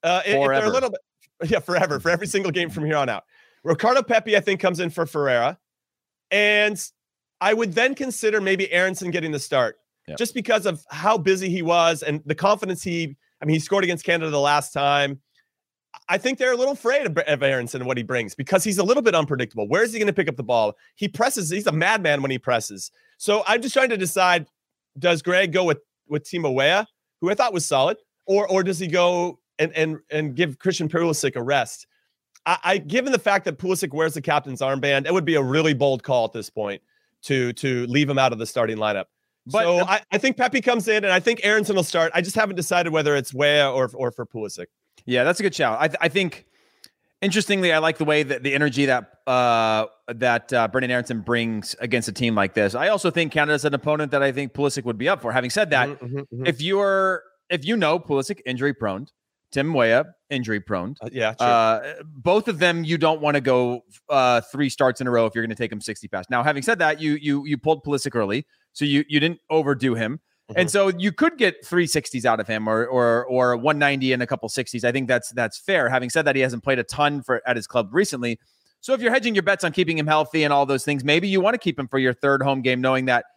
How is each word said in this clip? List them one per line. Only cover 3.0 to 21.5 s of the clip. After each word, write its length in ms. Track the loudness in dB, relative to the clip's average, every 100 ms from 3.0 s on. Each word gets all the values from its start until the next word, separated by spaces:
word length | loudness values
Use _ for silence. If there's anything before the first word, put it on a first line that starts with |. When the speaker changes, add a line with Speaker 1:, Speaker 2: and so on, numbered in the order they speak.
| 0
Speaker 1:
out. 140 | -4 -8 _ _ _
Ricardo 380 | -2 0 4 2
Pepi, 360 | 4 0 4 2
I 20 |
think, 220 | 2 0
comes 180 | 0 0
in 100 | -4
for 160 | -2 -4
Ferreira. 520 | 0 2 2 2 -2 _ _ _ _ _ _ _
And 500 | 2 4 4 2 -2 -10 _ _ _ _ _
I 120 | 0
would 200 | 2 0
then 220 | 2 0 0
consider 440 | -6 -2 0 0
maybe 320 | 0 0 0
Aaronson 400 | 0 0 -2 -4
getting 200 | -4 -4
the 80 | -6
start 380 | -2 0 0 -2 _ _ -14
Speaker 2:
Yep. 100 | -6
Speaker 1:
just 160 | -4
because 320 | -4 0 0 0
of 200 | -6 -10
how 280 | -4 0 2
busy 320 | 2 0 0
he 120 | -4
was 400 | 0 2 2 0
and 200 | -4 -6 -4
the 100 | -2
confidence 460 | 2 0 0 -6
he 360 | -4 -4 -6 -8 _ _
I 40 | 0
mean, 80 | 0
he 40 |
scored 240 | 2 0
against 200 | 0 -2 0
Canada 240 | 0 0
the 80 | 0
last 340 | 2 2 0
time. 480 | -2 2 2 0 -4 _ _ _ _ _ _ _ -20 -4
I 80 | -2
think 200 | -2 0
they're 160 | 0
a 40 | 0
little 160 | -2
afraid 320 | -2 -2 0 0
of, 120 | -2
of 260 | -2 0
Aaronson 380 | 0 -2 -4 -8
and 60 | -4
what 100 | -4
he 60 |
brings 320 | -2 -4 -4 -8
because 280 | 0 0
he's 140 | 0 0
a 60 |
little 200 | 2 2
bit 120 | 4 2
unpredictable. 520 | 0 -2 -4 -6 -2
Where 160 | 0
is 100 | 0
he 60 | 0
gonna 140 | -2
pick 160 | 0 -2
up 60 | -4
the 60 |
ball? 300 | -2 2 2 -2 _ _
He 120 | -8
presses. 420 | 0 0 0
He's 180 | -4